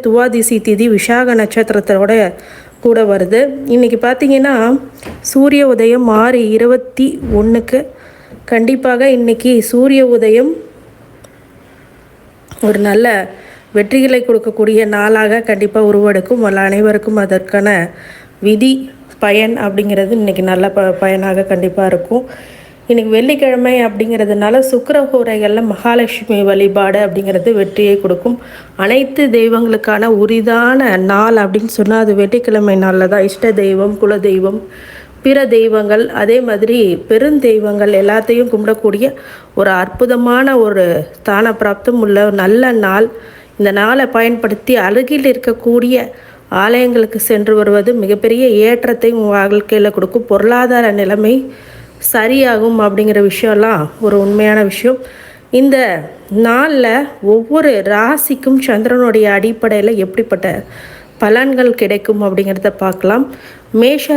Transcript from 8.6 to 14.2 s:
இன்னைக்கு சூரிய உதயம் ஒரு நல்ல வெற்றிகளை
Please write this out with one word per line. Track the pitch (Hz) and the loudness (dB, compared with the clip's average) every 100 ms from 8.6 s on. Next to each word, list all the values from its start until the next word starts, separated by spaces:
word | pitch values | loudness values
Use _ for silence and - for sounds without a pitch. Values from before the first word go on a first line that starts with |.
| 226 262 262 240 269 254 | 0 0 0 0 2 2
இன்னைக்கு | 233 226 247 240 220 | 0 0 2 2 2
சூரிய | 240 269 269 254 240 | 2 4 4 4 2
உதயம் | 220 226 285 330 - - - - - - - - - - - - - - - - - _ - - 208 | 2 2 2 -4 -12 -20 -20 -20 -20 -20 -20 -20 -20 -20 -20 -20 -20 -20 -20 -20 -20 _ -20 -4 -2
ஒரு | 202 202 | 0 2
நல்ல | 208 240 208 185 - - - - 208 | 2 2 0 -4 -14 -20 -20 -6 -4
வெற்றிகளை | 208 269 262 254 | 0 0 2 0